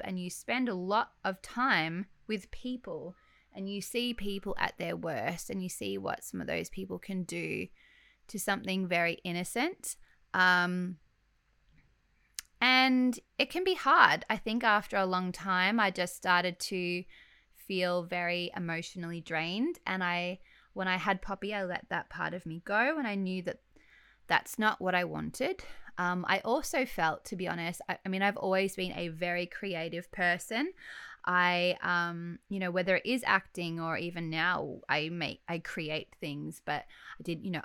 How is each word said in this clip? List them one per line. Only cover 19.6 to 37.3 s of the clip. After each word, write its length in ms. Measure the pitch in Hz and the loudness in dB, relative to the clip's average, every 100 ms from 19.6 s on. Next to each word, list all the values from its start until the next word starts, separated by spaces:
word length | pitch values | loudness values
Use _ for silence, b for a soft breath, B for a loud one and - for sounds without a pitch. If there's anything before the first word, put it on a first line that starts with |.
| 294 349 - | 0 -2 -4
And 160 | 185 | 0
I, 380 | 180 175 175 185 b b b | 0 0 -2 -6 b b b
when 160 | - 185 | -4 0
I 80 | 185 | 2
had 260 | 175 190 | 2 2
Poppy, 320 | - 196 196 | 0 -4 -4
I 120 | 208 185 | -2 -2
let 220 | 175 - | -4 -4
that 200 | 170 - | -4 -4
part 240 | - 156 | -4 -4
of 120 | 175 165 | -4 -8
me 160 | 165 | -10
go, 340 | - 208 254 320 | 0 2 4 2
and 80 | 247 | 0
I 100 | 202 | 0
knew 260 | 190 185 | 0 -2
that 180 | 180 - _ b b b b b - | -4 -8 _ b b b b b 2
that's 300 | 175 - - | 2 2 2
not 220 | 214 - | 2 2
what 160 | 185 180 | 2 2
I 80 | |
wanted. 600 | 175 156 156 - - 381 B B B - | 0 -4 -6 -2 -2 -2 B B B -2
Um, 260 | 180 180 - | 0 0 2
I 100 | 190 - | 2 2
also 400 | 269 - 311 262 | 0 0 -2 -2
felt, 400 | - 160 - - | 0 0 0 -6
to 100 | 185 | -6
be 140 | 180 | -4
honest, 320 | 170 165 175 - | -4 -6 -6 -6
I, 80 | - 190 | -6 -4
I 40 | |
mean, 120 | 190 | 2
I've 160 | 202 202 | 2 2
always 400 | 190 190 196 190 | 2 2 2 -2
been 160 | 185 | -4
a 160 | - 175 | -4 -6
very 380 | 160 175 175 175 | -4 -2 -2 -4
creative 640 | - 202 170 165 170 175 | -6 -6 -4 -4 -6 -8
person. 580 | - 180 175 - 226 320 B B B B B | 0 2 0 -2 -2 -2 B B B B B
I, 540 | - 180 180 175 180 180 | 2 4 4 4 2 2
um, 560 | - 175 170 170 170 170 - | 0 2 0 -4 -8 -10 -8
you 80 | 196 | -4
know, 140 | 185 | 0
whether 240 | 180 180 185 | 0 4 2
it 100 | - | 2
is 180 | 254 - | 0 2
acting 520 | 190 - - 170 165 | 2 0 -6 -4 -4
or 160 | 165 160 | -2 -2
even 360 | 170 175 165 | -4 -4 -4
now, 480 | 160 170 175 147 - - | 0 2 2 -2 -8 0
I 200 | 147 156 | 0 0
make, 320 | 175 151 - - | -2 -4 -6 -6
I 120 | 170 | -6
create 480 | - - 151 156 - - | -6 -6 -4 -6 -8 -10
things, 440 | 160 147 151 - - | -8 -8 -8 -8 -6
but 200 | 147 - B B B | -6 -6 B B B
I 40 | |
did, 200 | - | -6